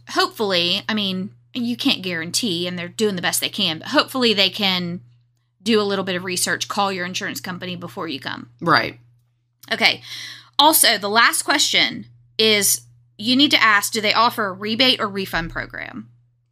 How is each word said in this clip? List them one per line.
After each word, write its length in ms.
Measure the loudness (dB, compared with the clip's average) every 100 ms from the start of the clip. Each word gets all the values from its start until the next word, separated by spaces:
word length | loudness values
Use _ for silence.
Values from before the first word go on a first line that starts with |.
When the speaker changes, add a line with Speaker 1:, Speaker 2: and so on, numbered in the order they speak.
| -6
Speaker 1:
hopefully, 720 | -2 -2 -2 0 2 0 -2 -2
I 60 |
mean, 360 | -2 -2 -4 -8 -12 _
you 220 | -6 -4 -2
can't 260 | 0 0
guarantee, 640 | -2 -6 -4 -2 -2 -2 -4
and 120 | -6
they're 100 | -8
doing 260 | -2 -2 0
the 60 |
best 180 | -2 -2
they 80 | -4
can, 300 | -2 -2 -2
but 80 | -2
hopefully 440 | 0 0 0 2
they 160 | 4 2
can 500 | 2 0 0 -2 -6 -12 _ _ _ _ _
do 180 | 0 2
a 20 |
little 200 | 2 0
bit 120 | -2 -4
of 80 |
research, 420 | -4 -4 -2 -2 -4
call 220 | -2 -2
your 120 | -2 -6
insurance 340 | -6 -8 -8
company 360 | -10 -10 -8 -10
before 320 | -10 -10 -8
you 100 | -8
come. 280 | -8 -10 -12 _
Speaker 2:
Right. 380 | 4 4 4 -4 _ _ _ _ _ _ -8
Speaker 1:
Okay. 320 | 0 2 0 -6 -14 -14 -16 -6 4
Also, 380 | 4 6 4 2
the 140 | 2
last 320 | 4 4 2
question 640 | 0 2 2 2 2 0 -12 -20 _ 0
is 440 | 2 4 2 0 -6 _ _ -8
you 180 | 0 4
need 140 | 4
to 120 | 6
ask, 300 | 6 4 2
do 80 | -2
they 140 | 0
offer 320 | 2 2 2 -4
a 60 |
rebate 480 | -4 -4 2 2 2
or 80 | -2
refund 420 | -4 -4 -4 -6
program? 580 | -8 -10 -12 -12 -14 -16 _ _ _ _